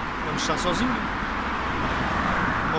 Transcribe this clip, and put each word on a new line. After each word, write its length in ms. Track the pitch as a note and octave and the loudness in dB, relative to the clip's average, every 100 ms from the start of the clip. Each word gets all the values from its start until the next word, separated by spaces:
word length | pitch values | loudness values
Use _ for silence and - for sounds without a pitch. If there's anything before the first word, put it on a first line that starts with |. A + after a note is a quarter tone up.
| - - - | -4 -4 -2
Quando 120 | D3 | 0
está 180 | - D3+ | 0 2
sozinha. 640 | F3+ E3+ B3+ A3 - - - - - - - - - - - - - - - - | 2 2 2 0 -2 -2 -2 -2 -2 -2 -2 0 0 0 0 0 2 2 2 2
Uma 80 | C#3+ | 0